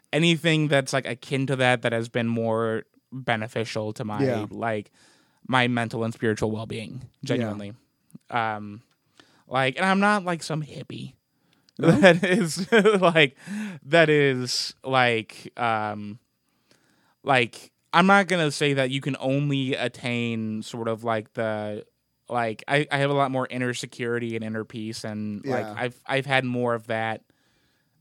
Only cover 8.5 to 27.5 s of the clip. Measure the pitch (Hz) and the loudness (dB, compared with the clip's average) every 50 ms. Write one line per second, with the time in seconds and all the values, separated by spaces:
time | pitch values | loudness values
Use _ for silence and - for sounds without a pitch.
8.5 | 107 107 107 101 101 117 _ _ _ _ _ _ _ _ - _ _ _ _ - | -4 -6 -10 -14 -16 -18 _ _ _ _ _ _ _ _ -20 _ _ _ _ -4
9.5 | - 131 131 135 135 139 185 190 190 196 202 208 208 202 175 180 175 156 - - | 0 0 0 0 0 0 0 2 2 4 4 2 2 0 0 -4 -6 -6 -4 -6
10.5 | 156 156 151 - - 151 143 - - 127 131 135 - _ _ _ _ _ _ _ | -6 -6 -6 -8 -12 -14 -12 -12 -12 -12 -12 -14 -16 _ _ _ _ _ _ _
11.5 | _ _ _ _ - - - 165 214 285 196 180 165 180 196 180 185 233 180 160 | _ _ _ _ -6 2 4 6 6 10 10 8 8 8 4 2 4 2 2 0
12.5 | - 170 190 - 240 220 190 214 208 185 185 170 160 165 151 135 _ _ - 175 | -2 -4 -2 4 4 6 6 6 4 6 4 4 6 6 4 4 _ _ -14 -12
13.5 | 202 208 214 202 180 143 - 139 156 170 160 156 151 147 143 139 131 127 123 123 | -10 -8 -8 -8 -10 -12 -4 2 6 6 6 6 6 4 4 4 2 0 -2 -4
14.5 | - - - - - _ - 131 131 131 123 120 117 113 104 - - - - - | -4 -4 -6 -6 -10 _ -6 0 2 4 4 4 2 0 -4 -8 -16 -20 -20 -14
15.5 | - - 123 117 113 107 107 107 104 104 104 104 104 - _ _ _ _ _ _ | -8 -4 -2 0 0 -2 -2 -4 -6 -8 -10 -14 -14 -16 _ _ _ _ _ _
16.5 | _ _ _ _ _ _ _ _ _ _ _ _ _ _ - - 135 127 120 110 | _ _ _ _ _ _ _ _ _ _ _ _ _ _ 0 2 4 4 4 0
17.5 | - - - - _ _ _ - - 165 185 190 196 202 196 160 190 175 156 147 | -4 -16 -20 -20 _ _ _ 0 4 4 6 8 6 6 4 2 0 0 0 -2
18.5 | 143 - 151 147 139 135 131 127 135 135 - 139 135 - - 135 135 143 147 143 | 0 0 0 0 2 2 0 0 -2 -4 -4 -4 -6 -4 -2 -2 0 0 0 0
19.5 | 139 135 131 127 135 85 120 120 - - - 123 120 120 120 117 117 113 110 110 | 0 0 0 -2 -2 -2 -4 -6 -6 -6 -6 -4 -2 -2 -2 -2 -4 -4 -4 -6
20.5 | 110 110 107 - - 117 113 113 113 107 117 117 113 110 107 _ - 123 113 110 | -6 -8 -8 -10 -10 -6 -4 -4 -6 -4 -2 -2 -2 -2 -4 _ -6 -4 -4 -4
21.5 | 107 107 107 107 104 110 - _ _ _ _ _ _ _ _ - 117 120 117 113 | -4 -4 -6 -8 -8 -10 -12 _ _ _ _ _ _ _ _ -6 -4 -2 -2 -2
22.5 | 107 - - - 143 147 151 - 147 139 139 143 143 139 139 131 131 127 127 - | -4 -8 -6 0 0 0 0 0 0 0 0 0 2 2 0 0 0 -2 -4 -4
23.5 | 117 127 127 123 120 - - 113 - - 123 117 120 120 120 117 113 110 110 110 | -4 -4 -4 -4 -4 -6 -10 -12 -8 -8 -4 -4 -2 -2 -4 -4 -6 -6 -6 -6
24.5 | 110 110 107 - - 113 107 110 113 - - 110 107 107 107 107 104 98 - 139 | -6 -8 -8 -8 -10 -10 -10 -10 -10 -10 -10 -8 -8 -6 -6 -8 -8 -8 -4 -4
25.5 | 127 123 113 107 104 - 127 123 - _ - - 135 135 131 143 135 131 131 123 | -4 -2 -4 -6 -6 -6 -6 -6 -8 _ -8 -4 -4 -2 0 0 0 0 0 0
26.5 | 123 123 123 120 117 113 110 117 113 110 110 113 110 - _ _ _ _ _ _ | -2 -2 0 -2 -2 -4 -4 -4 -4 -2 -2 -4 -6 -8 _ _ _ _ _ _